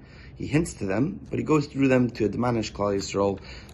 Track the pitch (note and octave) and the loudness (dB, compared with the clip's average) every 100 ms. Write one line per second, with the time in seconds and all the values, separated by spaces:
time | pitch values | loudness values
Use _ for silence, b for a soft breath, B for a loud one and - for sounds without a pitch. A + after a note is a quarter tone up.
0 | B B B - F#2 C#3+ E3+ - G2+ G2 | B B B -12 -2 0 0 -4 -2 0
1 | D#3 - - A#2+ A#2+ D#3 D3 C3+ C3+ B2+ | 0 -2 -6 -4 2 2 2 2 4 4
2 | A#2+ - G#2 G2+ B2 A#2 G2+ - G2+ G2 | 4 2 0 2 0 0 -2 -2 0 0
3 | - G2 G2+ G2 B B B | -2 0 2 0 B B B